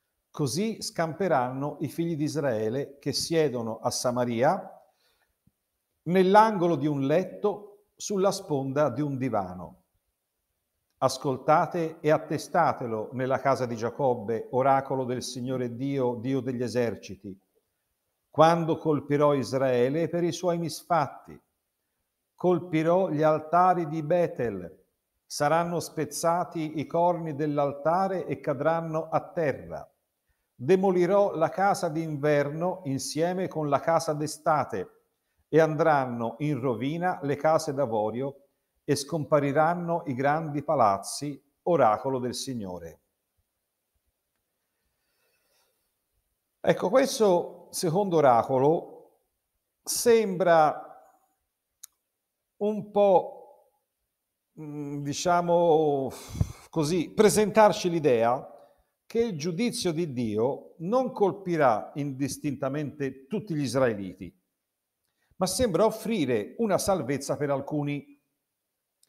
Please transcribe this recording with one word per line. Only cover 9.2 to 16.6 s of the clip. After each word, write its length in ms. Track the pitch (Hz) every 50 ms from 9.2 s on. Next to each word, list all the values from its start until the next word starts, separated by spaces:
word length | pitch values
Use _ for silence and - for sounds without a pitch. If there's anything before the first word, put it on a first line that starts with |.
| 135 127 110 101 92 90 90 90 85 85 - _ _ _ _ _ _ _ _ _ _ _ _ _ _ _ _ _ _ _ _ _ _ _ _ -
Ascoltate 1000 | 135 127 - - - 143 127 127 - 156 151 170 170 160 - 175 160 160 - -
e 100 | - 151
attestatelo 1000 | 202 - - - 151 139 - - - 175 160 131 - - 131 113 110 107 104 -
nella 280 | 120 123 131 127 131 120
casa 240 | - 139 131 110 127
di 120 | 117 120
Giacobbe, 720 | 107 117 113 - - 143 127 120 113 101 110 113 110 113 -
oracolo 540 | - 123 131 139 135 135 135 - 139 131 131
del 180 | 120 127 120
Signore 520 | 113 - - 127 123 131 131 127 127 120 117
Dio, 420 | 117 135 139 139 135 123 123 120
Dio 240 | 110 110 135 135 135
degli 220 | 113 135 123 117